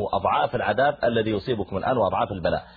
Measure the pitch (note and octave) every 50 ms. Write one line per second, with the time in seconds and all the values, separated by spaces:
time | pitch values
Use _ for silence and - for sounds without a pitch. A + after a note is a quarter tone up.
0 | G#2 - - G2+ G2 F#2+ A2+ D3 D3 C#3 - G#2+ F#2+ G#2 G#2 B2 C#3 D3 - -
1 | - A#2+ A#2 A#2 G#2 A2 G#2+ G2 - C3+ B2 G#2 F#2+ - G2 F#2 - A2+ C3 A#2
2 | G2+ F#2 F#2 G#2+ A#2+ - G2+ F2+ E2 F2 D#2+ - - - -